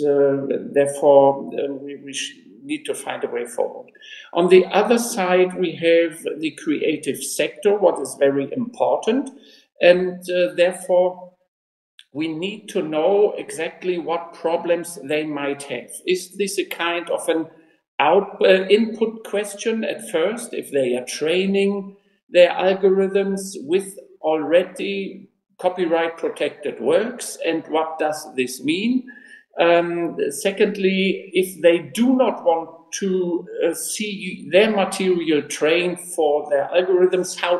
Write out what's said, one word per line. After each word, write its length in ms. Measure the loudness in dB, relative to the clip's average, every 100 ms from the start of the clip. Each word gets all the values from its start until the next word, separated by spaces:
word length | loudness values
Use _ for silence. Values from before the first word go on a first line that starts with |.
| 0
uh, 380 | 4 4 2 -2 -4 -2
therefore, 760 | 0 0 2 8 8 8 4 -4 -6
uh, 140 | -6
we, 220 | -6 -10 -14 -12
we 80 |
sh-, 240 | -10 -10 -12 -20 -20 -8
need 200 | -8 -4
to 80 |
find 300 | -6 -6 -8
a 60 | -6
way 160 | -6 -8
forward. 440 | -4 -4 -6 -18 _ -20 -20 -6
On 140 | 0 6
the 180 | 6 6
other 300 | 2 4 2
side, 640 | 2 -2 2 4 4 2
we 120 | -4 0
have 480 | 4 4 4 -2 -8 -6
the 160 | -6 -6
creative 580 | -4 -2 0 -2 -4 -6
sector, 560 | -6 -4 -4 0 0 4
what 220 | 4 2
is 160 | -4 0
very 280 | 2 2 -2
important, 760 | -6 -8 -2 0 0 0 0 -2 -10 -20 -20 _ _
and, 400 | 4 4 2 -6 -4
uh, 240 | 0 0 2
therefore, 800 | 0 0 0 2 2 -2 -12 _ _ _ _ _ _ -20 _
we 140 | -8 -6
need 400 | -6 -8 -10 -8
to 140 | -6
know 500 | -4 0 2 4 2 0
exactly 600 | -8 -8 -8 -6 -4 -4
what 360 | -4 -4 -6
problems 640 | -6 -2 -2 0 -2 -2 -12
they 220 | -4 -4 -4
might 380 | -4 -4 -6
have. 260 | -8 -10 -12 -10 -4
Is 320 | -4 -4 -6
this 220 | -4 -4
a 60 | -6
kind 440 | -4 -4 -2 -4
of 180 | -4 -2
an 200 | -2 -4 -10 _ _ _ 0
out-, 400 | 4 4 2 0
uh, 240 | 4 4 6
input 560 | 4 4 -2 -4 -4 -6
question 580 | -6 -6 -6 -4 -2
at 240 | -4 -6 -6
first, 420 | -2 -2 -2 -8
if 180 | -10 -4
they 240 | -2 0 -2
are 100 | -6
training 920 | -6 -2 0 0 0 0 -2 -8 -16 _ _ _
their 220 | 6 6
algorithms 920 | 6 0 2 2 2 2 0 0 -4 -6 -12 -2
with 260 | -2 -2 -10 -20 -6
already 1080 | -2 0 4 2 2 -4 -6 -6 -8 -12 -20 _ _ _
copyright 580 | -4 -2 0 0 -2 -4
protected 640 | -6 -4 -4 -4 -10 -4
works, 580 | 0 2 0 -6 -12 -6 -4
and 180 | -4 -2
what 320 | -2 -2 -2
does 260 | -4 -4 -8 -6
this 280 | -6 -4
mean? 400 | -4 -2 0 -2 -4 -14 -20 -20 _ 0
Um, 580 | 4 4 2 -2 -4 -4 -4
secondly, 1000 | -2 -4 0 0 2 0 2 0 -2 -2
if 280 | -2 -2 2
they 160 | 4 4 0
do 220 | 0 2 4
not 280 | 2 2
want 260 | 0 0 -2 -14 _ -6
to, 460 | -2 0 0 -2 -6 -4
uh, 100 | -2
see 760 | -2 -8 -6 -6 -6 -10 -10 0
their 200 | 4 4
material 720 | 2 -2 0 0 0 2 0
trained 560 | 0 -2 0 2 0 -4
for 500 | -8 -2 0 0 0
their 200 | -2 0
algorithms, 640 | 0 2 4 4 2 -2 -4
how 200 | 0